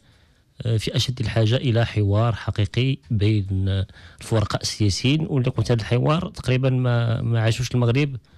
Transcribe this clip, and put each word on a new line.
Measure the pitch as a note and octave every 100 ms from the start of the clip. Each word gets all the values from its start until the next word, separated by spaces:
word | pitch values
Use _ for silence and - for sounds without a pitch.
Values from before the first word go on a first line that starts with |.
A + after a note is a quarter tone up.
| _ _ _ _ _ -
آه، | - A2
في | - C3
أشد | - B2
الحاجة | G#2 A2+ A2 A#2+
إلى | C3 A2+ A2+
حوار | G#2+ G2+ G#2 A#2
حقيقي | G2+ - G#2+ G2+ A#2+ C3 C#3 -
بين، | G#2+ G#2 G#2+ F#2+ F#2+ F#2+
آه، | G2 F#2+ - - -
الفرقاء | - A2 G#2 -
السياسيين، | - - G#2 - B2 D#3 D#3
واللي | C#3 B2+
قلت | - G#2+
هذا | A#2
الحوار | G#2+ A#2+ C3+ D#3+ F3+
تقريبا | - - B2+ C3
ما، | B2+ B2 A#2+ A#2 A2+
ما | A#2 A#2
عاشوش | A2 A2+ B2
المغرب | B2 A#2 B2+ D3 B2+ -